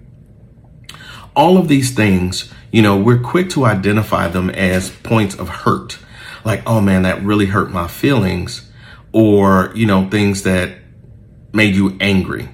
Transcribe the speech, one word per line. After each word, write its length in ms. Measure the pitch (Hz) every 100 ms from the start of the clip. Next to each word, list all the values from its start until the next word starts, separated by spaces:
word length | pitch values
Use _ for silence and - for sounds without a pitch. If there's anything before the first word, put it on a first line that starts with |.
| - - - - - - - - - - - - - -
All 220 | 160 190
of 100 | 160
these 260 | 139 123
things, 580 | - 107 92 90 95 - - -
you 100 | 113
know, 160 | 107 101
we're 220 | 110 123
quick 300 | 123 175 185
to 120 | 156
identify 640 | 123 98 95 107 107 90 92
them 220 | 90 92
as 400 | 92 92 92 92
points 460 | - - 113 101 -
of 120 | 87
hurt. 520 | - - 95 - - - - - -
Like, 200 | 113 98 -
"Oh 160 | 113
man, 220 | 98 95
that 200 | 92 90
really 220 | 98 104 98
hurt 260 | 95 -
my 160 | 92 85
feelings," 840 | - 139 131 92 90 85 - - - - - -
or, 600 | 110 107 101 98 95 92 110
you 100 | 110
know, 240 | 95 95
things 320 | 107 101 95
that 320 | 95 92 90 - - - - - - - -
made 220 | 104 107 95
you 200 | 95 -
angry. 480 | 101 98 82 62 -